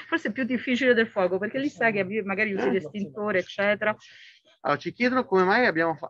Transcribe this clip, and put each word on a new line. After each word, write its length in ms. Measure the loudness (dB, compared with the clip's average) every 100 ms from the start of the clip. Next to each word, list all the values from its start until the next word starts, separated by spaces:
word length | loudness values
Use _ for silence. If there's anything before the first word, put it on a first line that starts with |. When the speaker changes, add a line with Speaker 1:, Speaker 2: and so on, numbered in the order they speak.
| -4
Speaker 1:
Forse 220 | -4 -4
è 20 |
più 140 | -4 -4
difficile 480 | -4 -2 0 4
del 160 | 4 2
fuoco, 280 | 0 0 0
perché 220 | -4 -4
lì 80 | -6
sai 240 | 0 0
che 140 | 0 -2 -4
magari 300 | -4 -2 -2
usi 180 | 0 0
l'estintore, 680 | 0 -4 -8 -8 -6 -2 -2
eccetera. 540 | -2 -2 0 2 0 -4 -8 -20 -20 -20 _ _
Speaker 2:
Allora, 180 | -2 -2
ci 140 | -2
chiedono 320 | 0 0 2 2
come 180 | 2
mai 220 | 4 4 4
abbiamo 300 | 2 0
fa-, 140 | -2